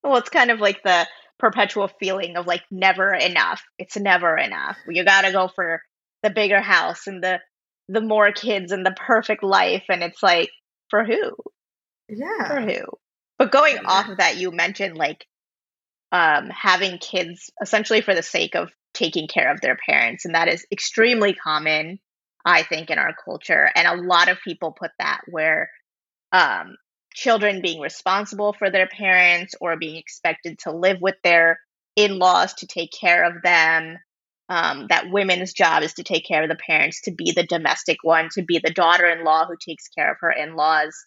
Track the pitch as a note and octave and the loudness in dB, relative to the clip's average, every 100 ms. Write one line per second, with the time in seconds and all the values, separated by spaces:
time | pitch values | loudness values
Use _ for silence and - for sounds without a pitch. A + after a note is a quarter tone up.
0 | D#4 C4 B3 E4+ A#3+ A3+ G#3 G3+ G3 F3 | 2 0 2 2 2 2 0 0 0 2
1 | E3 - _ _ A3+ G#3 G3+ G#3+ G3 _ | 0 -8 _ _ 0 2 -2 0 -4 _
2 | F#3+ F#3+ F3 E3+ F3 F3 _ F#3 F#3+ F#3 | -6 -4 -6 -6 -4 -4 _ 0 0 2
3 | F#3+ F#3 F3+ F3 F2+ - - _ - - | 0 2 0 2 0 -2 -10 _ -12 -6
4 | G3+ F3+ E3+ D#3+ C3+ F2 C2+ - - E3+ | 0 2 2 0 -2 -4 -8 -10 -6 0
5 | F3+ G3 F#3+ F#3+ F#3 - E3+ E3 - _ | 4 4 4 0 -2 -2 -4 -6 -10 _
6 | _ _ G#3+ G3+ G#3 G3 G3 F#3 E3+ E3+ | _ _ -4 0 2 2 4 2 2 -6
7 | - F#3+ F#3 F3+ _ _ _ _ - G3 | -12 -6 -4 -4 _ _ _ _ -6 -4
8 | A3 G#3+ G#3 G#3 G#3+ G3+ F3 F#3+ F#3+ F#3 | 0 4 4 2 -4 -4 -2 -2 -2 -4
9 | - A3+ A3 G#3 G3 G3 F#3 F#3 - F3+ | 0 0 0 -2 2 2 2 -2 -2 -4
10 | F3 - G3 E3+ E3 _ _ _ _ G#3 | -4 0 2 2 0 _ _ _ _ -2
11 | A3 F4+ - - - _ _ _ _ _ | 0 -2 -2 -8 -18 _ _ _ _ _
12 | _ G#3+ D4+ A4 - C#4+ A3 - - - | _ -12 -8 -6 -4 -4 -4 -6 -8 -16
13 | _ _ _ _ A3+ C4+ D4+ A#3+ - F#3+ | _ _ _ _ 2 6 4 2 2 0
14 | G#3+ F#3+ F3 D#3+ F#3 E3+ E3+ G3+ F3 D#3+ | 0 0 0 0 -6 -4 -4 -4 -8 -4
15 | D3+ D#3 - _ _ _ _ _ _ _ | -4 -4 -18 _ _ _ _ _ _ _
16 | _ F3+ E3 D3 - - G3+ F#3 F#3+ F3 | _ 2 4 2 0 -4 2 2 0 -6
17 | - F#3+ E3+ F3 - - G3+ G#3 G#3+ G#3+ | -6 -6 -6 -10 -20 -12 -2 -2 2 0
18 | - F3+ - - E3 F3 F3 _ _ - | 2 -2 0 -4 -2 -4 -6 _ _ -6
19 | E3+ E3 D#3 F#3 C3+ C#3+ B2+ B2+ - C#3+ | -4 -4 -2 0 0 0 -2 -2 0 0
20 | A#2 A#2 - E3 E3 E3+ - G3+ - - | 0 -4 -4 0 0 -2 -6 -8 -6 2
21 | A3+ A#3+ G3+ F3+ - D3+ D#3 D#3 D#3 F#3+ | 2 4 0 0 -2 -2 0 -2 -4 -12
22 | _ _ _ _ F3 E3+ D#3+ D#3 D#3+ D#3 | _ _ _ _ 2 2 2 -8 -4 -2
23 | C#3+ - - D3 - D#3+ D3 D#3+ E3+ F3 | -2 -4 -12 -12 -2 2 4 4 2 0
24 | F3+ F3 F3+ F#3 - E3+ E3 - E3 _ | 2 4 4 0 -4 -8 -8 -8 -14 _
25 | F3+ D3 - E3+ D#3 D#3 - - _ _ | -6 -6 -8 -4 -2 -2 -4 -12 _ _
26 | _ _ _ F#3 D#3 F#2+ D#2 - _ _ | _ _ _ 2 2 0 -8 -18 _ _
27 | _ - B3 A3+ G#3 G3 F3 D#3+ C#3+ - | _ -6 0 2 2 -2 -6 -6 -10 -6
28 | - G3 G#3 G3+ G#3 G#3 G3 F#3+ F#3 - | -2 -2 -4 -4 -4 -2 -2 0 -2 -2
29 | G3 F#3 F3+ F3 F#3 - F3 E3 D#3+ D#3+ | 2 4 4 2 -4 -8 -6 -6 -8 -12
30 | - - E3+ D#3+ E3+ D#3 - D#3+ F#3 F#3 | -18 -6 -6 -4 -10 -12 -12 -2 -2 0
31 | F#3 F#3+ F3 E3+ E3 E3 _ _ _ - | -2 -2 2 4 4 2 _ _ _ 0
32 | G#3 F#3+ F3+ F3+ F#3 - F#3+ - E3+ - | 0 4 4 4 2 -4 -12 -10 -10 -4
33 | F3+ F3 F3 E3+ F3 E3+ D#3+ D#3+ D#3+ E3 | 0 2 2 0 2 4 4 2 -2 -16
34 | _ _ _ _ _ F3+ E3 C#3 G#2+ E3+ | _ _ _ _ _ -2 -2 -4 0 0
35 | F3+ G3 F#3+ F3+ F#3 - E3+ D#3 D#3 - | 2 -2 2 0 -2 2 2 4 0 -8
36 | - E3 - D#3+ D#3 D#3+ - D#3 D#3+ - | -4 -4 0 0 0 -4 -2 0 0 -2
37 | - E3 E3+ E3+ E3+ E3+ D3+ C3+ - D#3 | -10 -4 -2 0 0 0 0 -2 -2 -2
38 | E3 D#3+ E3 G3+ E3+ E3+ E3+ E3+ E3+ F3 | 2 2 2 -6 -2 -2 -2 0 2 4
39 | F3 E3 E3 D#3 E3+ E3+ - D#3+ - - | 2 0 0 0 0 -6 -12 -14 -14 -4
40 | D3+ C#3+ E3+ - D3+ D#3+ D#3 D#3 D#3 - | -2 -2 -2 -2 -4 -2 0 2 -2 -8